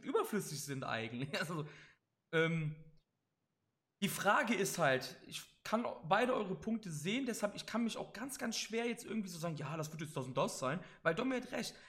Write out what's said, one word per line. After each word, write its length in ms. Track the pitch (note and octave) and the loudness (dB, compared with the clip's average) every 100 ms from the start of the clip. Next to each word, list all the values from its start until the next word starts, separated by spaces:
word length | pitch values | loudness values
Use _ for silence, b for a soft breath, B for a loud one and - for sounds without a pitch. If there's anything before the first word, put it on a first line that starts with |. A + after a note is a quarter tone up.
überflüssig 600 | - G4+ - G#3 D#3 C#3+ | 0 2 2 0 0 -4
sind 200 | C#3 C3+ | -4 -4
eigentlich. 460 | B2+ A2+ A2+ A#2+ C#3 | -2 -2 -2 -2 -2
<laughs> 100 | G3 | -2
Also, 260 | E3 E3+ D3+ B B B _ _ - | -2 -2 -4 B B B _ _ 0
ähm, 440 | D#3+ E3 E3 D#3 D#3 - - _ _ _ _ _ _ _ _ _ - | 4 4 2 -2 -4 -12 -20 _ _ _ _ _ _ _ _ _ -2
die 80 | G3 | -2
Frage 440 | - F#3+ B3 A#3 | 2 6 6 6
ist 260 | G3 F#3+ - | 4 2 4
halt, 380 | D3+ C3 - - - | 6 4 2 -12 -12
ich 140 | - - _ | -12 -12 _
kann 220 | - A3+ A#3+ - D#3 | -2 0 0 -2 2
beide 240 | G3 B3 | 4 4
eure 220 | A3+ G3 F#3 | 2 0 -2
Punkte 360 | A3 A3+ F3 | -2 -2 -2
sehen, 340 | D3 D#3+ A#3+ B3+ | -4 0 0 0
deshalb, 300 | G#3+ G#3 - | 0 0 -2
ich 100 | - | -4
kann 200 | A3+ A3+ | 0 0
mich 100 | - | -2
auch 160 | F3 | -6
ganz, 260 | G#3 C4+ - | -6 -8 -4
ganz 200 | A#3+ G#3+ | -4 -2
schwer 280 | - A3+ A#3+ | -2 -2 -2
jetzt 200 | A3+ - | -4 -4
irgendwie 240 | A3 F#3+ | -4 -4
so 80 | E3+ | -4
sagen, 160 | E3+ D3 | -4 -4
ja, 220 | C3+ D#3+ | -4 -4
das 120 | D#3 | -4
wird 80 | D#3 | -4
jetzt 160 | D3+ C#3+ | -6 -4
das 80 | B2+ | -2
und 100 | C3 | 2
das 240 | G3+ - | 0 0
sein, 220 | C3 F3 B B | -2 -2 B B
weil 120 | D#3+ E3 | 0 2
Domi 220 | B3+ B3+ | 2 0
hat 160 | B3+ | -2
recht. 200 | - - - | -4 -6 -8